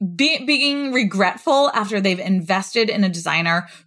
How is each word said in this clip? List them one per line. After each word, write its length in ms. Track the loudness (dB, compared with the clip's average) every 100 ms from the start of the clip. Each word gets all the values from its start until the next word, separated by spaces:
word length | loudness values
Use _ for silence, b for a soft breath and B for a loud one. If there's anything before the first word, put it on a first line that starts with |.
| -6 0
be-, 300 | 0 0 0
being 460 | 0 0 -2 -2
regretful 800 | 0 0 2 0 0 2 2 2
after 280 | 0 -2 0
they've 180 | 0 0
invested 720 | 0 0 0 -2 0 -2 0
in 140 | 2
a 60 | 0
designer 580 | 0 -2 0 0 0 -2 B